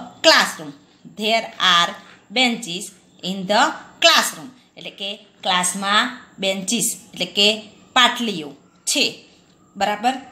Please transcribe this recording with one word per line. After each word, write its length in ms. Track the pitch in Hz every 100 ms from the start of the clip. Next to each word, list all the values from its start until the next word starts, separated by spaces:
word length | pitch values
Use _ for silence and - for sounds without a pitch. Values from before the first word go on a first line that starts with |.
| - -
classroom. 500 | 320 269 190 - 147 - _ _ - -
There 240 | 214 226 220 -
are 300 | 185 175 175 214 - - -
benches 520 | 220 254 226 165 175 - - _ _
in 220 | 180 196 185
the 160 | 214 311 - - -
classroom. 480 | 330 285 - 160 147 - _ -
એટલે 140 | 180
કે 260 | - 196 208 - _
ક્લાસમાં 800 | 202 180 180 196 196 208 254 - - -
બેન્ચીસ 580 | 190 190 185 233 - - -
એટલે 120 | - 180
કે 360 | 208 208 214 - - -
પાટલીઓ 600 | 262 240 240 233 175 143 - _ _ -
છે. 380 | 294 160 - - _ _ _ _ 196
બરાબર? 360 | 202 208 240 277 -